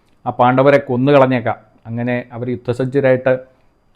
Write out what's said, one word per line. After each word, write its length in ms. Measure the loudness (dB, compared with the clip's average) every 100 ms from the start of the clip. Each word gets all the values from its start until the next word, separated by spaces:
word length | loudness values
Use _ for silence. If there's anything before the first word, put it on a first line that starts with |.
| _ _ -10
ആ 40 |
പാണ്ഡവരെ 480 | 0 0 4 4 4
കൊന്നുകളഞ്ഞേക്കാം." 920 | 2 -2 2 4 4 0 -4 -8 _ _ -14
അങ്ങനെ 400 | -10 -6 -6 -8
അവർ 180 | -12 -8
യുദ്ധസജ്ജരായിട്ട് 920 | -8 -6 -6 -4 0 0 0 0 -4 -6 _ _ _ _